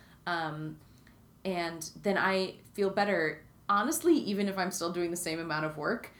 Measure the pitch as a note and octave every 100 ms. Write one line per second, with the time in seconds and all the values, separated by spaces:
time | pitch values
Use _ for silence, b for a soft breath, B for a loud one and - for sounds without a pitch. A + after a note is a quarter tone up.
0 | B B - E3+ D#3+ D3+ D#3 D#3 B B
1 | B B - - F#3 F3 E3+ E3 - -
2 | G3+ G3 F#3 F#3+ F#3+ - - - G3 G3
3 | G3+ F3+ D#3 - - - - G3+ A#3+ D#4+
4 | E4+ D4 - G3+ G3+ F#3+ F#3 - E3+ F3
5 | F3 F3 E3 E3 E3 D3+ D#3 D#3 D3 A#3
6 | - B